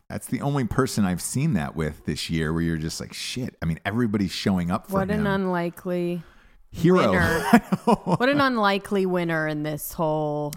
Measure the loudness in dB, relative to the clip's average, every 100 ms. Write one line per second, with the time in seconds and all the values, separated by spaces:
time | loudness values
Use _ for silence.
0 | _ -12 -6 -4 -2 -2 0 0 0 2
1 | 0 0 -4 -2 0 0 -2 -2 -4 -4
2 | -6 -4 -2 -2 0 0 0 0 -4 -6
3 | -10 -10 -8 -6 -8 -6 -4 -4 -2 -2
4 | 0 0 -2 -2 0 0 0 -4 -2 -2
5 | 0 0 0 0 0 -2 -4 -6 -6 -2
6 | -2 -4 -8 -20 -20 -20 -16 2 6 6
7 | 6 4 2 2 4 4 4 0 2 0
8 | 2 2 2 4 2 4 2 2 0 0
9 | 2 0 0 0 -2 -2 -4 -6 -8 -4
10 | -2 0 -2 -2 -4